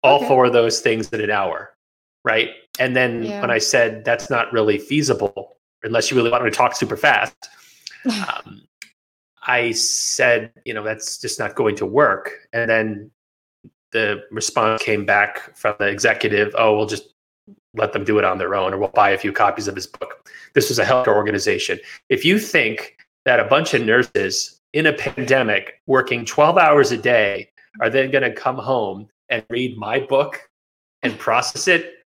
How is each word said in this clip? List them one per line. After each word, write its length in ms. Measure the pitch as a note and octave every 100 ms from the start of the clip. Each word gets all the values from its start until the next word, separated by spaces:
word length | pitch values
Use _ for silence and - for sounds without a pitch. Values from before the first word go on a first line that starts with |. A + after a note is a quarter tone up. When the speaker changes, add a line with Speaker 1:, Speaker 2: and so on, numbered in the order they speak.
Speaker 1:
All 140 | C3+ C#3
Speaker 2:
Okay. 100 | B2+
Speaker 1:
four 180 | C3 B2
of 80 |
those 260 | A#2+ A#2 A2
things 320 | A#2+ A2+ G#2+
in 80 | A2
an 100 | G#2
hour, 420 | G#2 F#2+ D#2+ E2+ _ _ _ _ _
right? 260 | A#2+ A2 A#2 - _ -
And 160 | B2+ B2+
then 260 | B2 A#2
Speaker 2:
Yeah. 180 | A2 G#2
Speaker 1:
when 80 | A#2+
I 60 | A#2
said, 460 | - C3 A#2 G#2+
"That's 240 | - A#2 -
not 240 | B2 A#2
really 260 | A#2 G#2+ G2+
feasible, 800 | - D3 C3+ A#2+ G2+ - - _ _ _
unless 260 | A2 A#2 G#2+
you 60 | B2+
really 140 | A#2
want 140 | A#2+
to 60 | A#2+
talk 240 | - B2
super 220 | - A2+ G#2+
fast," 400 | D3+ A2+ G#2 _ - _ - _ - -
Speaker 2:
<laughs> 400 | C4 G#3+ - -
Speaker 1:
um, 220 | - - _ _ - _ _ _ _ _ -
I 240 | B2 A#2+
said, 800 | A2+ - - - - B2 A#2 A2 _
"You 100 | -
know, 80 | A2
that's 360 | G#2+ A2 - -
just 200 | A#2+ -
not 160 | G#2+
going 220 | - A2+ G#2
to 100 | G#2
work." 600 | A#2 C#3 G2 - - _
And 160 | A#2 A2+
then 440 | A2+ A2 G#2 G#2+ _ _ _ _ _ - _ _
the 320 | A2 G#2+ G2+ -
response 500 | G#2 - - A2 A2
came 220 | - G#2+ G2
back 500 | G2+ G#2 - - -
from 200 | G#2+ G#2
the 80 | G2+
executive, 680 | G2+ A#2 G#2+ A2 G#2 G#2 G#2+
"Oh, 180 | A2+ G#2+
we'll 100 | G#2
just 260 | G#2 - _ _ _ _ - _
let 180 | - G#2+
them 120 | G2+
do 140 | G2 G#2
it 60 |
on 140 | F#2+ F#2
their 160 | F2+
own, 180 | G2 F#2+
or 60 | G2
we'll 100 | G2+
buy 220 | - G2+
a 80 | G2
few 140 | G#2
copies 360 | - G#2 G#2 G2+
of 60 | F#2+
his 100 | -
book." 420 | - - - - - -
This 140 | - -
was 100 | A#2
a 60 |
healthcare 300 | F#2 B2+ B2
organization. 640 | G#2 G#2 G2+ G#2 F#2+ - F2+ - - _
If 160 | C3
you 140 | D#3+ G#3
think 580 | G#3+ E3+ A2+ - - _ _ _
that 160 | - A#2+
a 40 |
bunch 300 | A2 C#3+ E3
of 80 | B2+
nurses 760 | A2+ A#2+ B2 - F#2+ F2+ - _ _
in 140 | D3+ D#3
a 60 |
pandemic 880 | C#3+ C#3 - B2 C3 A#2 G2+ - - -
working 380 | C3 - A#2+
twelve 340 | A2+ - D3+ F3
hours 340 | E3 D3 B2
a 40 | A#2+
day 540 | B2+ A#2+ G2+ G2 G#2+ _ _ G#2+
are 100 | A#2
then 200 | C3 C3
gonna 220 | C3+ B2
come 240 | - C#3 B2+
home 520 | A2+ C3 G#2 F#2+ G#2+ _ _
and 160 | A#2 -
read 260 | A#2+ B2+ G#2+
my 220 | G#2 C3
book 500 | C3+ C3+ C#3+ - - _ _ _ _ _
and 160 | D3+ -
process 480 | - A#2 B2 - -
it 380 | E3+ - - _